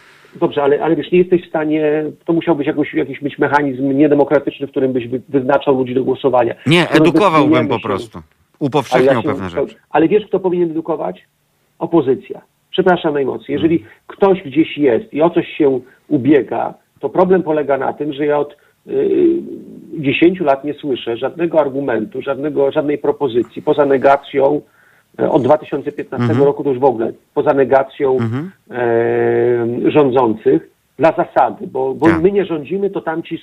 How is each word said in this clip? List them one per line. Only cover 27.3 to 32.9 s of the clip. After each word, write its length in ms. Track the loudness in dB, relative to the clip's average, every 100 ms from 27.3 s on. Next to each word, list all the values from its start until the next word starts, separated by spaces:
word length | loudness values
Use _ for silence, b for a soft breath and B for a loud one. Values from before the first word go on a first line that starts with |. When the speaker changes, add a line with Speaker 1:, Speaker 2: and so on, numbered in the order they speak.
Speaker 1:
poza 200 | -2 2
negacją, 580 | 2 4 2 0 -2 -2 0
Speaker 2:
Mhm. 340 | -2 -4 -8 -14 -12
Speaker 1:
e, 1200 | -4 0 2 2 0 0 2 2 0 -2 -2 0
rządzących 800 | 2 2 2 0 0 0 0 -2 _ _ 0
dla 140 | 0 0
zasady, 500 | 0 0 0 -2 -8
bo, 260 | -4 -4
bo 120 | 0 2
Speaker 2:
Tak. 160 | 2
Speaker 1:
my 100 | 2
nie 140 | 0 -2
rządzimy, 440 | -4 -6 -4
to 120 | -4